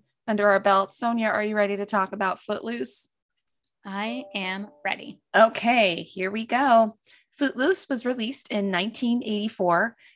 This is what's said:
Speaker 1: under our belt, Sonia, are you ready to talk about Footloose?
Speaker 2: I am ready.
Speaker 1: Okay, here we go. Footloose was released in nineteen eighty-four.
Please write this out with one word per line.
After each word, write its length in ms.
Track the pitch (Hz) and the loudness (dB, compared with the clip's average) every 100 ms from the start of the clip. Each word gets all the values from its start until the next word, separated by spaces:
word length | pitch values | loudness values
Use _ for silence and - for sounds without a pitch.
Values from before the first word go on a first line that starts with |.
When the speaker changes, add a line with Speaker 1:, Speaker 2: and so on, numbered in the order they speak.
| _ _ - | _ _ -4
Speaker 1:
under 220 | 208 208 | 2 4
our 120 | 196 | 4
belt, 320 | 202 196 190 | 4 4 2
Sonia, 360 | - 233 233 220 | -2 -2 0 0
are 160 | 214 | 0
you 100 | 214 | 0
ready 220 | 214 202 202 | 0 0 0
to 100 | 202 | -2
talk 260 | 208 190 | -2 -2
about 280 | 208 190 180 | -2 -4 -4
Footloose? 680 | - 208 226 240 247 - - _ _ _ _ _ _ _ | -6 -6 -6 -6 -8 -10 -14 _ _ _ _ _ _ _
Speaker 2:
I 400 | 202 196 214 247 - | -10 -8 -6 -8 -8
am 340 | 208 185 190 208 - | -8 -6 -6 -10 -10
ready. 360 | 190 - - - _ 190 | -8 -6 -10 -20 _ 4
Speaker 1:
Okay, 680 | 226 - 233 247 196 170 | 4 4 2 4 2 0
here 280 | 165 185 185 | -8 -8 -6
we 160 | 214 226 | -6 -2
go. 500 | 240 277 226 220 - _ _ _ | 0 6 6 4 -2 _ _ _
Footloose 560 | - 277 233 285 370 - | -2 -2 2 0 0 -2
was 180 | 254 247 | -4 -4
released 420 | 254 220 277 - | -4 -4 -8 -6
in 220 | 214 196 | -4 0
nineteen 520 | 180 202 - 240 240 | -2 -2 -4 -2 -2
eighty-four. 720 | - 208 214 - 180 170 226 - _ | -2 -4 -4 -2 2 2 0 -6 _